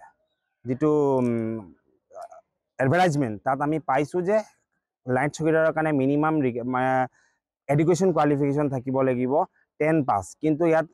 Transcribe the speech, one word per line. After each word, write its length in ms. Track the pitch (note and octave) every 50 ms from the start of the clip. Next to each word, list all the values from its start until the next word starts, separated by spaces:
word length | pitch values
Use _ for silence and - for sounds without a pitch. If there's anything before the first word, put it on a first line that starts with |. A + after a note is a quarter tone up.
| - - _ _ _ _ _ _ _ _ _ _ -
যিটো, 240 | A#2+ B2+ A#2+ D3+ D3+ D3+ D3+ D3 C#3 C3+ C3
উম, 400 | B2+ A#2+ A#2+ A2+ A2+ A2+ A2+ A2+ G2+ E2+ D2 _ _ _ _ _ _ _ - F#2+ F2 - - - - _ _ _ _ _ _ -
advertisement, 560 | B2+ C3+ C#3 F3 F#3 F3+ C#3+ C#3+ C#3+ A#2 G#2+ G2+ -
তাত 140 | B2+ C3+ C3+
আমি 160 | C#3+ C#3+ D#3 D#3
পাইছোঁ 420 | C#3 - C3 C#3 D3+ C#3+ - F3+
যে 160 | F3+ F3+ G#3 A3 G#3+ - _ _ _ _ _ _ _ _ _ _ _
নাইট 260 | B2+ B2+ B2+ C3+ D3+
চকীদাৰৰ 400 | - - D#3 D#3+ D#3+ D#3+ D#3+ D#3+
কাৰণে 200 | D#3 D#3 D#3 D#3+
minimum 440 | D3+ C#3 C3 C3+ C#3+ D3 D3+ D#3 D#3+ D#3
ৰি-, 240 | C3+ B2+ A#2 A#2+ A#2
মা-, 420 | B2 B2+ B2+ B2+ C3 C3 C3 B2+ B2 - _ _ _ _ _ _ _ _ _ _ -
education 420 | C#3+ D3 E3 D3+ F3+ D3+ F#3+ F#3+
qualification 560 | E3 D#3 D3+ D3 D3 C#3 D3 C#3+ C#3 D3 D3+ C#3+
থাকিব 260 | C3+ C3 A#2+ C3+ B2+ C3
লাগিব 320 | C3+ C3 B2+ A#2+ B2+ B2 C3+ D#3 F#3 - _ _ _ _ _ -
টেন 240 | D3 D#3 D#3+ D#3+ D3
পাছ, 220 | B2+ A2+ G2+ F#2+ - - -
কিন্তু 220 | - D#3 D#3 C#3+ E3+
ইয়াত 200 | E3+ D#3+ D#3+ D#3+ D#3+